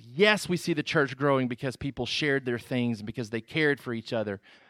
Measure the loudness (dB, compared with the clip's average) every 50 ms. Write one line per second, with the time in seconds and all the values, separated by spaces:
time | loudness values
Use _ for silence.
0 | -16 -10 0 4 4 4 4 4 2 -2 -2 -2 0 0 0 0 -2 0 2 2
1 | 2 2 0 0 2 2 4 4 2 0 -2 -4 -6 -6 -6 -6 -6 -8 -6 -4
2 | -4 -4 -2 -2 0 0 0 0 0 -2 -2 -4 -4 -4 -2 0 0 0 -2 -2
3 | -6 -8 -8 -8 -6 -6 -6 -6 -6 -6 -2 0 2 2 2 0 -2 -6 -8 -8
4 | -6 -4 -2 -2 -2 -2 -4 -6 -8 -14 -20 -20 _ _